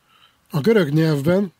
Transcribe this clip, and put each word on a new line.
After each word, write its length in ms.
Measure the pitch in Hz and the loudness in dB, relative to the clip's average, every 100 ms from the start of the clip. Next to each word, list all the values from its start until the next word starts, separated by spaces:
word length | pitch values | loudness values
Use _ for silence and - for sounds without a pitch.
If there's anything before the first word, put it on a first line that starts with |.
| _ _ _ _ - | _ _ _ _ -8
"A 120 | 156 | -4
görög 280 | 160 226 143 | 2 2 2
nyelvben 640 | 156 160 147 143 185 196 | 0 0 0 0 -2 -2